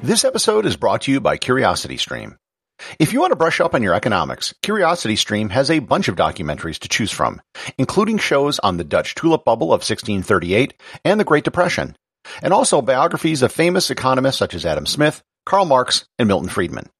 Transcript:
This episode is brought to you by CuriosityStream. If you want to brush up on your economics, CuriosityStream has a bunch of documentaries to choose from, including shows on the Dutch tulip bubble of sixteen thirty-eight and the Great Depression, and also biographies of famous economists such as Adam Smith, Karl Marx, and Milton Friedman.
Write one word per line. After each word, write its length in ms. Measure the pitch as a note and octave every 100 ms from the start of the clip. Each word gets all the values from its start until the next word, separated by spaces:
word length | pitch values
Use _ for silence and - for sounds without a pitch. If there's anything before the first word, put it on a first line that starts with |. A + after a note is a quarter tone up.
| A#2+
This 180 | A3+
episode 440 | C4 C4 - G#3+ A2
is 80 | -
brought 260 | A2 G#2
to 100 | -
you 80 | C3+
by 200 | G2+ D2
CuriosityStream. 960 | - B2+ A2 E2 - - - A#1+ G#1+ - _ _ _ _ - -
If 120 | D#3
you 80 | A#3+
want 120 | F4+
to 40 | A3+
brush 240 | E3 -
up 140 | E3+
on 80 | D3+
your 140 | G2+ E2+
economics, 580 | B2 G2 C#2+ B1 - -
CuriosityStream 880 | - G#3+ E3 E3+ A#2 G#2+ - G#2+ G#2+
has 220 | G#2+ -
a 80 | D#3+
bunch 300 | A#2+ - G3
of 60 | F2
documentaries 640 | D#2 - D2+ C#2+ E2 D#2
to 100 | -
choose 240 | - G#2
from, 300 | - B1 - _ - - -
including 400 | C3 - G#3+ A3
shows 400 | - C#3+ C#3+ C#3+
on 180 | G2+ F2
the 60 |
Dutch 320 | D2+ E2+ - -
tulip 280 | E3 D#3+
bubble 300 | - A2+ D3+
of 100 | A2
sixteen 380 | - G#2+ - G2+
thirty-eight 540 | F2 F#2 E2+ G2 C3+ - - -
and 160 | - G#3+
the 40 |
Great 200 | G3+ D3+
Depression, 540 | D3+ F3+ F3 - C#3 - _ _ - -
and 100 | -
also 300 | G3 C4+ D3+
biographies 580 | B2 B2+ E3 D#3+ D#3+ D3+
of 100 | B2+
famous 380 | - E3+ F3+ -
economists 480 | C3 C3 C3 C3+ -
such 160 | F#2
as 100 | F2
Adam 220 | E2 D2+ C#2+
Smith, 380 | - D3+ - _ _
Karl 220 | - G3 F#3
Marx, 400 | C3 B2 - - -
and 80 | A2+
Milton 220 | A2+ F2
Friedman. 380 | - E2+ B1+ -